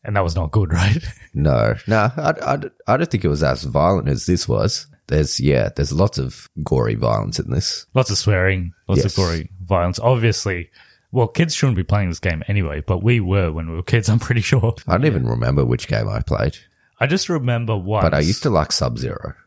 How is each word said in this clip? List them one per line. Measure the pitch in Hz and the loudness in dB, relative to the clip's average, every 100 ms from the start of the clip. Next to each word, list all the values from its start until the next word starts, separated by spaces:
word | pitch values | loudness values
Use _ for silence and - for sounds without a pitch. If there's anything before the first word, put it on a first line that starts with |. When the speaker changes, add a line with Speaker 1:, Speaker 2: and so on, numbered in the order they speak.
| 104 | -4
Speaker 1:
And | 104 | -2
that | |
was | 87 82 | 0 0
not | 78 | 0
good, | 107 90 | 0 2
<laughs> | |
right? | 85 95 135 - - - | 2 2 0 -2 -12 -8
Speaker 2:
No. | - 73 65 110 107 - | 0 2 2 2 -2 0
No, | 110 107 147 | 2 2 0
I, | - - - | -2 -2 -2
I, | 143 82 - - | -4 -6 -8 -2
I | 131 | 0
don't | 170 | 0
think | 104 87 | 0 0
it | |
was | 73 | 2
as | 73 65 | 0 0
violent | 71 67 82 95 69 | -2 2 2 2 0
as | 67 - | -2 0
this | 90 - | 0 0
was. | 53 90 - - _ - | 0 0 -2 -8 _ -2
There's, | 73 73 - | 0 0 0
yeah, | 69 71 50 - | 2 2 0 -2
there's | 73 | -2
lots | 73 101 - | 2 0 0
of | 65 - - - | -6 -8 -14 -10
gory | 73 65 57 55 | -2 0 0 0
violence | 57 53 50 - | 0 0 -2 -4
in | - | -2
this. | 69 - - - | -2 -2 -6 -4
Speaker 1:
Lots | 131 131 | -2 0
of | 98 | 0
swearing, | 104 95 92 95 87 - - | 2 2 2 0 -4 -8 0
lots | 76 | 2
Speaker 2:
Yes. | 98 | 2
Speaker 1:
of | 98 | 2
gory | 90 82 - 92 90 | 0 -2 -6 -12 -2
violence. | 92 87 - | 0 0 0
Obviously, | 117 127 113 - 101 90 82 _ - _ _ | 0 2 2 0 -2 -6 -8 _ -20 _ _
well, | 123 113 | 0 0
kids | - 165 - | 0 0 0
shouldn't | 135 104 | 0 0
be | |
playing | - 101 92 | 0 0 0
this | 80 | -2
game | 92 80 - | -4 -4 -2
anyway, | 101 80 76 - | -2 -2 -4 -2
but | 90 | 0
we | 104 120 | 2 2
were | 90 98 87 | 2 2 0
when | 80 80 | -2 -6
we | 82 | -6
were | |
kids, | - 120 104 | 0 0 2
<laughs> | |
I'm | 113 | 2
pretty | - 123 | 2 -2
sure. | - 131 110 - - | 2 2 2 0 0
Speaker 2:
I | |
don't | 90 | 2
Speaker 1:
Yeah. | 147 | 2
Speaker 2:
even | 95 60 | 2 0
remember | 58 58 71 62 | 0 0 2 2
which | 62 - | 0 0
game | 55 52 | -2 -2
I | 55 | -4
played. | - - 71 - - _ _ _ | -2 0 -2 -4 -12 _ _ _
Speaker 1:
I | 135 | -2
just | 190 - | 0 -2
remember | 165 123 117 117 107 | -2 0 -2 -2 -4
once. | 90 107 87 | -2 0 2
Speaker 2:
But | |
I | 73 | 2
used | 78 - | 2 0
to | 139 | 0
like | 87 73 | 0 0
Sub-Zero. | - 64 58 62 - - - | 0 -2 -2 -6 -6 -10 -14